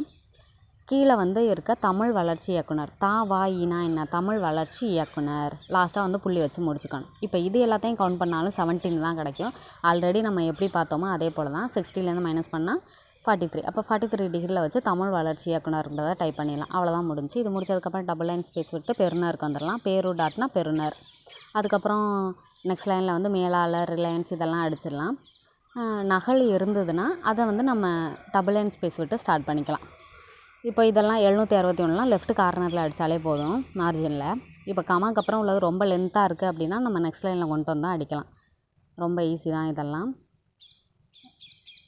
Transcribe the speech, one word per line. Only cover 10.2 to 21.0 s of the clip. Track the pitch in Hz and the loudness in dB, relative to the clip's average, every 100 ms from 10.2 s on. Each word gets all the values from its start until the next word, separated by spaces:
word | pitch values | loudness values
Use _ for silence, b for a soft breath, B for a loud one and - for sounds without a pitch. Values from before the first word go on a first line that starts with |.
நம்ம | 220 185 | 2 0
எப்படி | 165 156 196 | 0 0 0
பார்த்தோமோ | 175 160 156 190 | 0 0 -2 -2
அதே | 170 165 | 0 -2
போல | 165 147 | -2 -4
தான். | 151 247 | -4 -4
சிக்ஸ்டிலேருந்து | 214 170 185 180 175 170 | -4 -4 -4 -2 -2 -2
மைனஸ் | 160 165 | -2 -2
பண்ணா | 160 170 330 - B B B - | -4 -2 -4 -6 B B B 0
ஃபார்ட்டி | 196 170 | 0 0
த்ரீ. | - | -6
அப்போ | - 202 | -6 -4
ஃபார்ட்டி | 208 214 220 | -2 0 0
த்ரீ | 196 185 | -2 -2
டிகிரியில் | 170 175 185 | -2 -2 0
வச்சு | 156 170 | 0 0
தமிழ் | 214 180 196 | 0 0 0
வளர்ச்சி | 180 160 151 170 | 0 0 -2 -2
இயக்குனர்ன்றதை | 165 160 160 151 147 151 180 | -2 0 -2 -2 -4 -2 0
டைப் | 165 147 | -2 -2
பண்ணிடலாம். | 147 147 147 | -2 -4 -4
அவ்வளோதான் | 185 175 170 170 | -2 0 0 -2
முடிஞ்சு. | 147 143 240 | -4 -4 -2
இது | 214 | -2
முடிச்சதுக்கப்புறம் | 196 185 185 180 190 180 | -2 -2 -2 -2 -6 -4
டபுள் | 160 170 | -4 -2
லைன் | 175 | -4
ஸ்பேஸ் | 175 170 156 | -4 -6 -6
விட்டு | 170 - | -6 -4
பெறுநருக்கு | 240 180 165 170 156 151 | 0 0 0 -2 -2 -4
வந்துடலாம். | 143 156 233 | -4 -4 -2
பேரு | 202 190 185 | 0 0 0
டாட்னா | 170 156 180 262 | 0 -2 -2 -2
பெறுநர். | 185 156 156 151 - | -2 0 -2 -2 -6